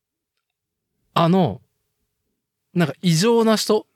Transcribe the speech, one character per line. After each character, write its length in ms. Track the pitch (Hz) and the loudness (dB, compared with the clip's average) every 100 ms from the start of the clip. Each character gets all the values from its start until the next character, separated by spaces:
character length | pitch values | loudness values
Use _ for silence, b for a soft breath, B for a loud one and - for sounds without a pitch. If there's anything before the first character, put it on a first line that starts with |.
| _ _ _ _ _ _ _ _ _ _ _ - | _ _ _ _ _ _ _ _ _ _ _ -2
あ 120 | 165 | 0
の、 340 | 190 147 - _ _ _ _ _ _ _ _ _ _ _ 175 | 2 0 -4 _ _ _ _ _ _ _ _ _ _ _ -4
な 100 | 147 | -4
ん 20 | |
か 60 | - | -2
異 140 | 180 160 | -2 0
常 280 | 220 233 | 2 2
な 120 | 226 214 | 2 0
人、 320 | - 214 - | 0 -4 -4